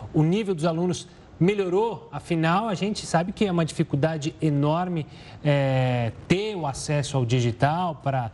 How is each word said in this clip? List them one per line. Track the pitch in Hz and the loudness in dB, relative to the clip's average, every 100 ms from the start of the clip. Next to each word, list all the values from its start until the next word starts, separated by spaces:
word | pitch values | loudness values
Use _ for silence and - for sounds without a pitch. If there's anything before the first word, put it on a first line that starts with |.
| - | -4
o | 156 | 2
nível | 156 202 202 | 4 2 0
dos | 165 | 0
alunos | 165 160 180 175 - - - - | 0 0 0 -2 -8 -20 -10 0
melhorou? | 170 208 185 185 226 185 - | 2 2 2 2 0 -2 -10
Afinal, | 143 - 165 160 185 226 | -10 -2 0 2 2 0
a | |
gente | 180 196 208 - | -2 -2 -4 0
sabe | 165 180 | 0 0
que | - | -2
é | 208 | 0
uma | 175 | 2
dificuldade | 156 - 165 143 160 160 147 - | 0 -2 -2 0 0 0 -6 -2
enorme, | 156 143 147 165 180 170 - - - - | 0 2 2 2 0 -4 -6 -12 -20 -4
eh, | 151 143 135 131 127 123 113 - - | 2 2 4 2 2 2 -2 -4 0
ter | 180 214 196 | 0 0 -4
o | 147 | -6
acesso | 127 - 147 131 135 | -6 -2 -2 0 0
ao | |
digital | 117 127 120 110 139 165 180 143 | 2 2 0 2 0 0 -2 -4
para | 139 131 113 | -4 -4 -4